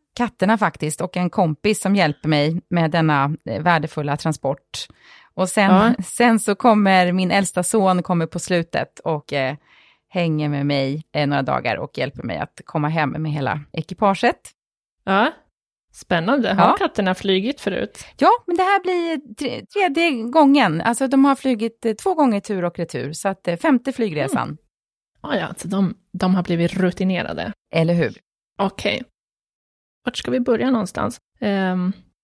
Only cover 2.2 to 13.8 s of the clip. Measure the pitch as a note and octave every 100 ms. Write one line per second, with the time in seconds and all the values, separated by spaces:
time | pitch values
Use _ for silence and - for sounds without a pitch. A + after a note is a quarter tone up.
2.2 | D#3 D3+ D3 E3+ - F3 E3 E3+ D#3 C#3+
3.2 | C#3 D#3 - G#2 E3 E3 D#3 - C#3+ D3
4.2 | E3 C#3+ C3+ D3 _ - - _ - -
5.2 | _ - F#3 A3 F#3+ F#3 A3+ B3 F3+ -
6.2 | A#3+ A3 - G3+ A#3+ G#3+ G3 F#3 F3+ F3+
7.2 | F3+ G3 F#3+ F#3 F3 A3+ F#3+ F3+ F3 E3+
8.2 | D#3+ E3+ - F3 E3 - - - - D3+
9.2 | - C#3+ C3 D3 _ _ _ _ _ F3+
10.2 | E3+ D3+ D3 C#3+ C#3+ C#3 C3+ D3+ - D3+
11.2 | C#3+ C#3+ C3 B2+ B2 G#2 C#3 - C3 -
12.2 | - D#2 - - - D#3+ D3 D#3+ C#3+ D#3
13.2 | D#3 D3 B2 C#3+ - -